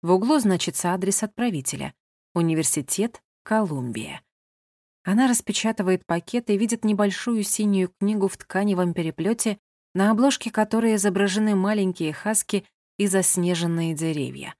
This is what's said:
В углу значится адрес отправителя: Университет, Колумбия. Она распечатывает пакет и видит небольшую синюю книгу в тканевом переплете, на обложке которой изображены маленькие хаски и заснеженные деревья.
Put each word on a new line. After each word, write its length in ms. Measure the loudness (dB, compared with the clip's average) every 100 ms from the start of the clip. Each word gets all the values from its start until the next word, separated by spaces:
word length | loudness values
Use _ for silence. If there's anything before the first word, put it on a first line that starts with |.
В 80 | 4
углу 300 | 2 4 2
значится 520 | 4 0 0 -2 -2
адрес 300 | -2 0 -2
отправителя: 720 | -4 -4 -2 -2 -6 -8 -10 -12 _ _ _
Университет, 880 | -2 0 2 0 -2 -4 -2 -2 -4 _ _
Колумбия. 760 | -2 0 0 -2 -6 -8 -10 -14 _ _ _ _ _ _ _ _ 0
Она 200 | 4 4
распечатывает 760 | 2 -2 -4 -2 -2 0 0
пакет 460 | _ -4 -2 -6 0
и 80 | 0
видит 260 | 0 0
небольшую 600 | 0 2 0 0 -2 -2
синюю 480 | -2 0 2 2 0 _
книгу 260 | -2 0 -2
в 100 | -4
тканевом 560 | -6 -2 0 2 0
переплете, 640 | 0 -4 -2 -2 0 -2 -4 _ _ _
на 160 | 0 2
обложке 400 | 4 4 2 -4
которой 460 | -2 0 2 2 2
изображены 580 | 2 2 0 2 2
маленькие 580 | 2 2 0 0 0 -4
хаски 540 | -4 -2 -2 0 -4 -4 _ _ _
и 80 | 0
заснеженные 880 | 2 2 0 0 0 0 0 -2
деревья. 600 | -2 -2 -2 -4 -6 -14 -16